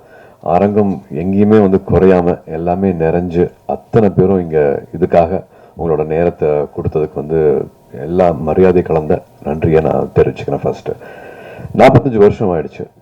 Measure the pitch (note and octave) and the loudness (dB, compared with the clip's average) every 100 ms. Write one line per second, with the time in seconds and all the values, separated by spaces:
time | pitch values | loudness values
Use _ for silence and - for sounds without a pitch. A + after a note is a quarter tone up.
0 | _ - - _ - F2 G2+ G#2 G2+ D2+ | _ -20 -20 _ -2 0 2 2 0 -4
1 | - C#2 F#2 G2+ G#2 G#2+ G2 F#2+ - F2 | -8 -8 -2 0 4 4 4 2 0 2
2 | F#2+ F2+ F2 - - D#2+ E2+ F2+ G2 E2+ | 4 4 2 -4 -6 -6 -4 -2 -2 0
3 | D#2+ E2+ F2+ E2+ E2+ - - C#2 - A#2 | -2 -2 -2 -2 -2 -4 -10 -10 -2 0
4 | G2+ F2+ F#2 F#2+ E2 D#2 C#2+ - - E2 | 2 2 2 0 0 0 0 -2 -8 -6
5 | F2 F2 E2 F#2+ - _ - - E2 D2+ | 0 2 0 -2 -10 _ -20 -8 -4 -4
6 | D#2 D#2+ E2+ - D#2 D2 C#2+ - E2+ D#2 | -2 -2 -2 0 -2 -2 -4 -6 -6 -4
7 | D2+ C#2+ D2 D#2+ D2+ C2+ C#2 _ _ C2 | -4 -6 -4 0 0 0 -4 _ _ -14
8 | D2 F2+ F2 D#2+ D#2+ - F#2 F2+ E2 D#2+ | -4 0 0 0 -2 2 4 4 2 0
9 | D2+ F2 - - C#2+ D#2 E2 D#2 D2+ C#2 | -2 -4 -6 -12 -8 -4 0 2 2 -2
10 | C#2+ - D2+ - - C#2 - - - - | -2 0 0 -2 -8 -6 -6 -6 -10 -12
11 | - - - - - - - - A#2 - | -14 -20 -20 -20 -20 -18 -6 4 4 4
12 | C3+ A2 G2+ G2+ G2+ E2 C#2 - - _ | 2 4 4 4 -2 -2 -4 -10 -16 _